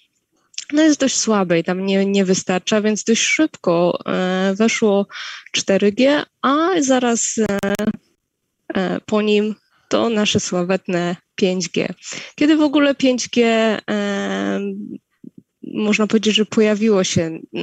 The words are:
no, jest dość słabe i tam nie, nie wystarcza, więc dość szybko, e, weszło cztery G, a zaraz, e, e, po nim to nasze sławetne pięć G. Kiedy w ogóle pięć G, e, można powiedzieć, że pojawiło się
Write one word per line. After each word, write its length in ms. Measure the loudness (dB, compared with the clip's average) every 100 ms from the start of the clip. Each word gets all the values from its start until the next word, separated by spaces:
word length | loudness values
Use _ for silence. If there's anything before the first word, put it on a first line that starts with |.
| _ _ _ _ _ -16 -4
no, 80 | 2
jest 180 | 4 4
dość 160 | 2 0
słabe 440 | 0 2 2 0
i 40 |
tam 220 | 0 -2 0
nie, 200 | 0 2
nie 200 | 2 2
wystarcza, 560 | 0 0 -4 0 0
więc 220 | 0 -2
dość 180 | 0 0
szybko, 800 | 0 0 0 -2 0 2 2 0 -4
e, 480 | -2 -2 0 0 2
weszło 520 | 0 2 2 2 0 -8 -14 -16 -6
cztery 400 | -6 0 2 2
G, 320 | 2 2 2 -2 _
a 280 | -2 0 0 0
zaraz, 580 | 2 2 2 -2 -2 -2
e, 200 | -2 -2 -2 -2 -2 -4 _ _ _ _ _ _ -8 -4
e, 240 | -2 -4 -2
po 160 | -2
nim 340 | 2 2 0 -4 _ _ -4
to 200 | -2 0
nasze 300 | 0 0 0
sławetne 760 | -2 -4 -2 -2 -2 -2 -2 -6 _ -2
pięć 340 | 0 0 -4
G. 240 | -4 -6 -8 -14 -14 -14 -2
Kiedy 220 | 2 4
w 40 |
ogóle 340 | 4 2 2 2
pięć 320 | 0 0 -2
G, 160 | 0 2 2 2 0 -4
e, 680 | -4 -2 -4 -4 -4 -4 -4 -6 -8 -12 -14 _ _ -20 -20 _ _ -12
można 340 | -4 0 0 2
powiedzieć, 280 | 0 0 0
że 100 | 0
pojawiło 580 | 2 2 2 2 2
się 360 | 2 -2 -2 -6 -10 -8